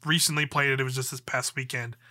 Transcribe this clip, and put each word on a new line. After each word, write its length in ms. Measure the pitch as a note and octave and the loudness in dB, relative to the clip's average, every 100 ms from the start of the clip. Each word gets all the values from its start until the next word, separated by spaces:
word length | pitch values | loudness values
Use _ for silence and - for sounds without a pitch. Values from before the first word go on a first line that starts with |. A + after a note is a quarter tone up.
| D3+ | 0
recently 400 | E3 - D3+ D3 | 2 4 2 0
played 260 | D3 C#3 | 2 2
it. 80 | C3+ | 2
It 40 | C3 | 0
was 100 | B2+ | -2
just 160 | B2+ | -4
this 80 | C3 | -8
past 340 | - B2+ - - | -4 -4 -2 -6
weekend. 400 | B2+ B2+ A#2+ A2+ - | -6 -6 -8 -12 -20